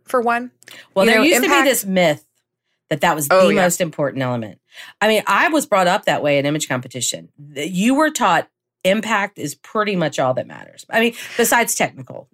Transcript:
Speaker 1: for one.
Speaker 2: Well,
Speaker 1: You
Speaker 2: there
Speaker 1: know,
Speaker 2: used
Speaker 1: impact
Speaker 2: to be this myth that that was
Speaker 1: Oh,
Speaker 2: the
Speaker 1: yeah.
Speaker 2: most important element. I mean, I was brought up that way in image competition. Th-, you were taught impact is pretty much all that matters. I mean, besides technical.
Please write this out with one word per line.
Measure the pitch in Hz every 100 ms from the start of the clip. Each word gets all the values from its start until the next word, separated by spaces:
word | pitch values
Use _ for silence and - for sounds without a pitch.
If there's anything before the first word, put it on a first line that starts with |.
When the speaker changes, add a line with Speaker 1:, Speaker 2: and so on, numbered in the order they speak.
| _
Speaker 1:
for | 254
one. | 233 233 247 _ - - -
Speaker 2:
Well, | -
Speaker 1:
You | 208
Speaker 2:
there | 220
Speaker 1:
know, | 277
Speaker 2:
used | -
Speaker 1:
impact | 370 285
Speaker 2:
to |
be | 269
this | 233
myth | 196 190 170 151 _ _ _ _ _ _ _
that | 156
that | 180
was | 151 143
Speaker 1:
Oh, | 185 185
Speaker 2:
the |
Speaker 1:
yeah. | -
Speaker 2:
most | 180 175
important | 175 156 143 135
element. | 127 123 107 - _ - - _
I | 208
mean, | 214 -
I | 202 320
was | 311 -
brought | 196 180
up | 196 -
that | 151
way | 131 143
in | 139
image | 151 -
competition. | 127 127 127 120 - - _ 147
Th-, | 139 156
you | 180 220
were | 269 311
taught | 311 208 165 - _ _ _
impact | 185 208 214 214 196 -
is | 147
pretty | - - 220 208
much | 190 156 -
all | 131
that | 123 -
matters. | 60 - - -
I | 226
mean, | 233 233 - -
besides | 233 247 226
technical. | - 143 - 131 - -